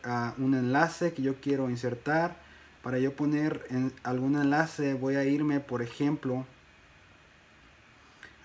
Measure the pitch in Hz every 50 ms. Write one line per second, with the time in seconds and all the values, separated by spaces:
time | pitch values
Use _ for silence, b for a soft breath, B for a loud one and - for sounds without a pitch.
0 | - 120 123 120 120 120 117 131 135 135 135 131 123 123 131 143 165 165 165 -
1 | 175 170 170 - 131 135 135 - - 143 139 135 135 123 120 120 - 123 120 120
2 | - 147 156 165 170 175 - B B B B B B B B B - 127 127 127
3 | 131 135 135 - 147 147 151 147 151 156 156 - - - 127 127 131 131 127 -
4 | - 123 127 127 131 135 143 147 143 139 143 151 160 160 - - 147 139 135 123
5 | 131 135 139 139 135 139 143 151 151 151 147 143 143 - 123 117 120 120 - -
6 | 143 143 151 147 - 131 123 131 131 - - - - - - - - - - -
7 | - - - - - - - - - - - - - - - - - - - B
8 | B B B B B B B -